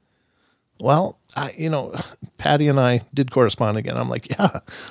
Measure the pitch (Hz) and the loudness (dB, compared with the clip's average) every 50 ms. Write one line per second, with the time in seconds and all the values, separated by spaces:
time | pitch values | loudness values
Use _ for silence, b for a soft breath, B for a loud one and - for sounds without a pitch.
0 | _ _ _ _ _ _ _ _ _ _ _ _ _ _ _ - 107 127 143 160 | _ _ _ _ _ _ _ _ _ _ _ _ _ _ _ -4 0 2 2 2
1 | 190 - - - _ - - - 147 131 - - 160 160 156 139 - - - - | 0 -2 -6 -12 _ -12 -8 -8 -8 -8 -8 -6 -4 -4 -4 -4 -6 -8 -10 -12
2 | B B B _ - - _ - - 151 147 147 151 147 139 139 127 123 123 117 | B B B _ -20 -20 _ -4 2 2 4 4 4 4 4 4 4 4 2 0
3 | - - - 139 135 127 - 131 120 107 - - 117 107 107 110 107 127 120 120 | -2 -2 -2 -2 -2 0 2 4 4 4 2 0 0 0 0 -2 -4 -4 -4 -4
4 | 120 123 120 123 - - - - 202 - - 131 - B B B B B | -4 -4 -4 -6 -6 -8 -2 0 2 2 0 -2 -10 B B B B B